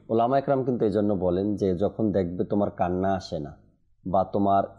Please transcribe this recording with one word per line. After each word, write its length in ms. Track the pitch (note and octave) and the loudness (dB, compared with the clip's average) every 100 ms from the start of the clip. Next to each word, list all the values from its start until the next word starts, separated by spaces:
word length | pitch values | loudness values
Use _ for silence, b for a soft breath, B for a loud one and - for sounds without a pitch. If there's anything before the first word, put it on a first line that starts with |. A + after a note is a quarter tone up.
| - | -2
ওলামা 300 | A2+ A#2 C#3 | 0 2 2
একরাম 260 | C#3 C3+ | 2 0
কিন্তু 200 | C3 B2 | 0 0
এই 60 | A2 | 0
জন্য 240 | G2+ G#2 | 2 0
বলেন 420 | G2 F2+ F2+ G2+ G2 | 0 0 0 0 0
যে 200 | G2 F2 | 0 0
যখন 360 | G2 - A2 | -2 0 0
দেখবে 320 | F#2+ F2 F2+ | 0 -2 -4
তোমার 260 | G2 G#2 G2+ | -2 0 -2
কান্না 440 | - F2+ F2+ G2 | -2 -2 0 0
আসে 240 | F#2+ - E2 | -2 -4 -8
না 180 | D2 C#2+ _ _ _ _ F#2 | -8 -14 _ _ _ _ -2
বা 180 | F#2+ | 0
তোমার 400 | F#2 G#2 G2+ G2 - | 0 0 2 2 0